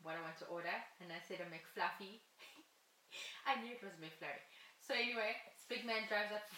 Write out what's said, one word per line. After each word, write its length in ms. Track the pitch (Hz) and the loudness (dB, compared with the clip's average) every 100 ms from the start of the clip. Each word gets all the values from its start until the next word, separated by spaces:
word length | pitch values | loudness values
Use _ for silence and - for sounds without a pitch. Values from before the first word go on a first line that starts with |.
| 160 | -4
what 80 | 165 | -2
I 60 | |
want 140 | 160 - | -2 -4
to 80 | - | -2
order, 240 | 175 170 196 - - | 0 0 0 -4 -10
and 80 | 175 | -6
I 60 | 170 - | -6 -4
said 140 | 180 | -4
a 40 | 175 | -2
McFluffy. 720 | 165 - 196 165 - 196 226 - - - - - - | -6 -6 4 4 4 -6 -10 -16 -16 -16 -16 -20 -20
<laughs> 720 | - - - - - - - | -20 -20 -14 -8 -8 0 4
I 80 | 240 | 4
knew 140 | 233 240 | 2 -4
it 60 | |
was 80 | 196 160 | -6 -6
McFlurry. 400 | 156 - 151 143 - - - - | -8 -6 -6 -6 -10 -18 -18 -10
So 140 | - 240 | 2 4
anyway, 380 | 240 233 214 220 - | 4 4 4 2 -4
this 140 | - - | -14 -4
big 140 | 240 | -2
man 220 | 233 220 208 | 2 2 4
drives 240 | 208 208 | 4 4
up 140 | 214 | 2
to 80 | - | -2